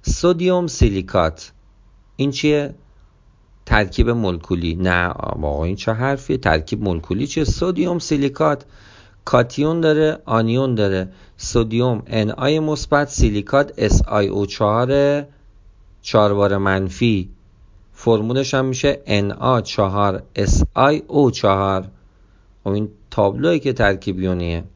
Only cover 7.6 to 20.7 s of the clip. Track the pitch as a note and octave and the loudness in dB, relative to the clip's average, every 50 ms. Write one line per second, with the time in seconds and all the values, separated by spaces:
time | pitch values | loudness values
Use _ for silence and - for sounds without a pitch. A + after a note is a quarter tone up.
7.6 | E3+ F3+ F3+ F3 F3+ F3+ F3 E3+ - - D#3 C#3 C#3 C3+ C#3 - D#3 D3+ D3 - | 0 -2 0 -2 -2 -2 -2 -4 -2 -2 -2 0 0 -2 -2 0 0 0 0 -2
8.6 | - - - - - - - - - - _ _ _ - - B2 B2 B2 - - | -6 -20 -20 -20 -20 -20 -20 -20 -20 -20 _ _ _ 2 2 2 2 2 -2 -2
9.6 | C#3+ D#3 E3 E3+ E3 D#3 D3+ D3+ D#3 D#3 D#3 - - - A2+ A2+ A2+ A2+ A#2 B2+ | -2 0 0 2 2 2 4 4 2 2 0 -4 -6 -2 0 0 2 2 0 0
10.6 | C3+ C3 B2 G#2+ G#2 G2 F#2+ F#2+ F#2 F#2 - - - - _ _ - - - A#2+ | 0 0 0 0 2 2 0 -2 -4 -6 -10 -20 -20 -20 _ _ -12 0 0 0
11.6 | A2+ A2 A2 A#2 A#2+ B2+ A#2+ G#2 - - - A2+ G#2 G#2+ - - C3 C#3 D3+ D#3+ | 0 2 0 0 0 0 -2 -2 -6 -4 -2 -2 -2 -2 -2 -2 -2 0 0 0
12.6 | D#3 D#3 D3+ C#3 - - D3+ C#3+ D3 C#3+ - - - A2+ G#2 G#2 G2+ - - C#3 | 0 -2 -4 -4 -2 0 0 0 0 -2 0 2 2 2 2 -2 -4 0 0 0
13.6 | C#3+ C#3+ - - - G#2+ - - - - A2 G#2 G2+ F#2+ F#2 G2+ G2+ G2 - - | 0 0 -2 -2 0 2 4 2 2 2 0 0 0 0 0 -2 -4 -4 -2 0
14.6 | A2 G#2 G#2+ A#2 B2 B2+ C#3 C#3 C#3+ C#3+ C#3+ C#3+ C#3+ C#3 _ _ _ - _ - | 0 2 2 2 0 2 2 2 2 2 0 -2 -4 -8 _ _ _ -20 _ -20
15.6 | _ - _ _ - - - _ _ - - A2+ G#2 G#2 G2+ G2+ G2+ G2+ G2+ G2 | _ -20 _ _ -20 -20 -20 _ _ 0 2 4 4 4 4 2 2 2 2 0
16.6 | G2 G2 F#2+ F#2+ F#2+ F#2+ F#2 - B2 A#2 A2 G2 F2+ - - _ _ - _ _ | 0 0 0 0 -2 -4 -2 0 0 0 2 0 -2 -6 -12 _ _ -20 _ _
17.6 | - - _ - - _ - - - A#2 A2+ G#2+ G#2+ A2+ B2 C3+ C3+ C3 - C3+ | -20 -20 _ -20 -20 _ -20 -4 2 2 2 2 2 0 -2 -2 -2 0 0 0
18.6 | C3 C3 B2+ B2+ - C#3 C#3 - - - G#2 G2+ G2+ G2+ G2+ - - B2 C3 A#2 | 0 -2 -4 0 0 -2 -2 -2 -4 -2 0 0 0 0 -4 -2 0 2 2 2
19.6 | G#2 - - - G2+ F#2+ F#2 G#2 G2+ G2+ F#2 - - - _ - G2+ F#2+ - - | 0 -2 -2 0 0 0 2 0 0 0 0 -4 -8 -10 _ -2 0 2 2 2
20.6 | - - | 2 0